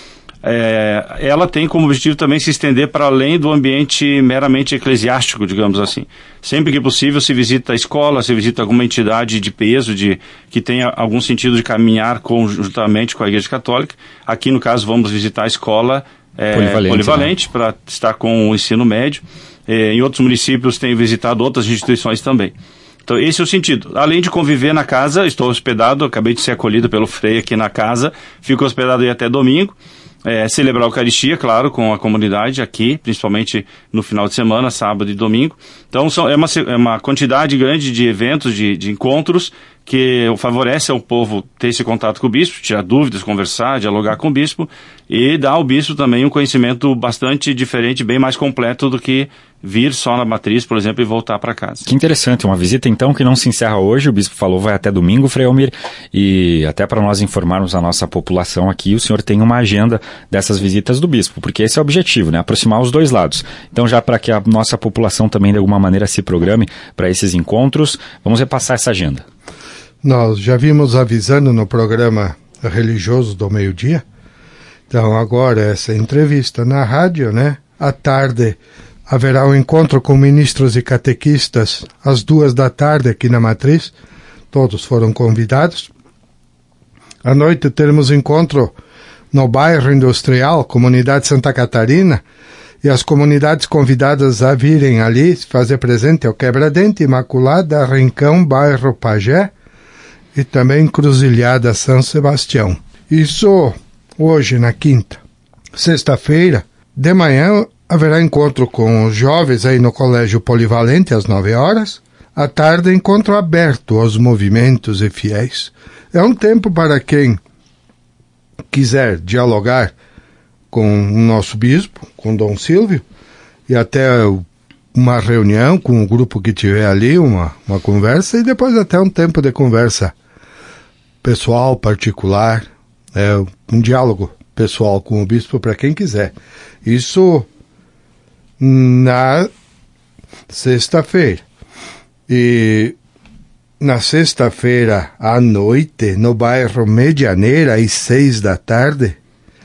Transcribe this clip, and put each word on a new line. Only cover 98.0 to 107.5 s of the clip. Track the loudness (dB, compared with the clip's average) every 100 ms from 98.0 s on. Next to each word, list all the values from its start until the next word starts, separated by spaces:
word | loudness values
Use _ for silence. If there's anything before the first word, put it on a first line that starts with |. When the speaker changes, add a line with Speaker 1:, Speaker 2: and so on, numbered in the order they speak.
| 2 2 2 4
Speaker 3:
bairro | 4 2 2 2 0
Pajé | -2 -2 0 2 0 0 -8 _ _ _ -20 -20 -20 _ -6
e |
também | -2 0 2 4
Encruzilhada | 2 2 2 4 4 2 2 2 0
São | -2 2 2
Sebastião. | 2 0 0 -2 -2 -2 -2 -4 -10 -20 _
Isso | 0 0 0 2 4 2 -4 -18 _ _ -2
hoje, | 2 2 2 0
na | 0
quinta. | 0 2 2 0 -14 _ _ _ _ -20
Sexta-feira, | -4 -2 0 0 -2 0 2 4 2 -4 _ _
de | -2 2
manhã, | 4 4 4 4